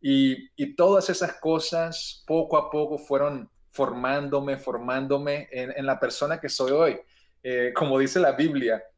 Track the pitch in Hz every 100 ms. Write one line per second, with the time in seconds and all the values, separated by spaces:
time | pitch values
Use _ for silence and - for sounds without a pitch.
0 | 135 135 135 131 - - 139 - 175 196
1 | 190 175 170 - 160 160 156 165 165 160
2 | - - - 160 156 156 151 151 147 151
3 | - 135 147 139 110 _ _ - 131 120
4 | 127 139 143 139 139 135 - 120 123 131
5 | 135 139 147 143 143 127 127 135 135 135
6 | 127 - 143 160 143 - 131 143 165 113
7 | - _ _ _ 127 123 123 123 151 135
8 | 135 185 165 139 160 143 120 110 -